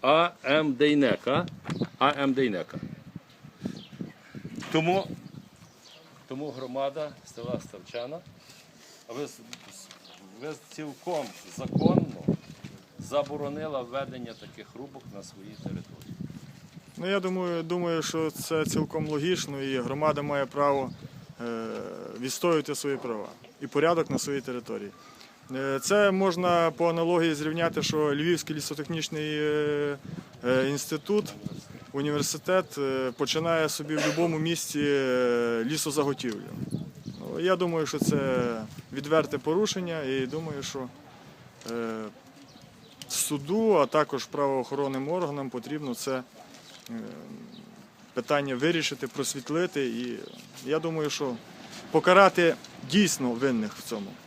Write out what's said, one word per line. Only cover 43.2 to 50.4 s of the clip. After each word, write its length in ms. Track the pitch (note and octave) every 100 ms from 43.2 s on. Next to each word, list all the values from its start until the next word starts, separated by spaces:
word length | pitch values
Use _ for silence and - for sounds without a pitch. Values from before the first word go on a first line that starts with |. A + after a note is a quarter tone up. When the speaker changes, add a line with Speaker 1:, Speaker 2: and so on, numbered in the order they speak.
| - D3 C#3 G3+ A3+ F#3
Speaker 2:
а 100 | C3+
також 380 | D#3 D3 C3+
правоохоронним 840 | - C#3+ C#3+ C3+ A#2+ C#3 C#3 C3 C#3
органам 420 | F3 E3+ C#3+ C3+
потрібно 440 | B2 A#2+ D3+ C#3+
це, 280 | A#2+ - C3 B2 - - - - - -
е, 20 | A#2 G#2+ D#2 E2 - - - - - - - -
питання 420 | - - D3 C#3 B2+
вирішити, 500 | D3 E3 D3 C#3+ C3
просвітлити, 800 | C#3+ C3 C#3+ B2 D#3 F3 D3 C3
і 320 | A#2 B2 A#2 - -